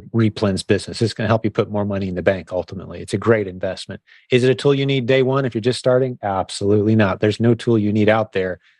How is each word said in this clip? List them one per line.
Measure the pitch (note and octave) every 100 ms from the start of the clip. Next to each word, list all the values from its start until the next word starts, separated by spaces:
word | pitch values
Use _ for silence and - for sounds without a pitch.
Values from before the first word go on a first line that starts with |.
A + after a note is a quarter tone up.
| -
replens | A#2 A2 - G2+ F#2+ -
business. | G2+ - -
It's | A2+
gonna | - G#2+
help | A2
you | G#2+
put | A#2 G2+
more | G#2
money | G2+ G2 F#2+
in |
the | F2+
bank | E2+ F#2+ E2
ultimately. | F2+ - F#2 F2 F2
It's | -
a | G2+
great | A2+ A2 F#2+
investment. | F2+ F#2+ F2+ - - _ - -
Is | B2+
it | B2+
a |
tool | C3 C#3+
you | C#3 C#3
need | C3+
day | A#2+ C3
one | B2+ C3+
if | C3
you're | A2+
just | A#2 A#2
starting? | B2+ B2+ C3 B2
Absolutely | G2+ F#2+ F2 - G2+ G#2 G#2+ A2
not. | G2 F#2
There's | G#2+ G#2
no | A#2
tool | A#2 A#2+ A2+
you | G#2
need | G#2+ G#2
out | A2 G#2+
there. | F#2+ F#2 F2+ _